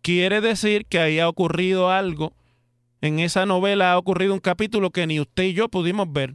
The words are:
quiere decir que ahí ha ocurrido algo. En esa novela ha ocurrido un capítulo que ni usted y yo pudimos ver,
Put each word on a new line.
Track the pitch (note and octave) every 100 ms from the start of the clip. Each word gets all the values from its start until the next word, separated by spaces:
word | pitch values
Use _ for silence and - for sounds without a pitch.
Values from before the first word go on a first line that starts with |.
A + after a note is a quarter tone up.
quiere | - F3 F#3 G#3
decir | A3+ G#3 G#3+ G#3 -
que | F3
ahí | D#3+ D#3
ha | E3+
ocurrido | E3 E3+ D#3+ F#3 F#3+ F#3
algo. | F#3+ F#3+ D3+ D#3 - _ _ _ _ _ -
En | D3+ D#3
esa | E3+ G3 G3
novela | F3+ G3 G3+ F3+
ha | F3+
ocurrido | F3+ F3 F#3+
un | G3
capítulo | F#3 F3 G#3+ A3 F#3
que | F3+ D#3+
ni | D#3
usted | C#3+ -
y | F#3
yo | E3+ A3+
pudimos | F#3 E3+ G#3 F3+
ver, | C#3+ C3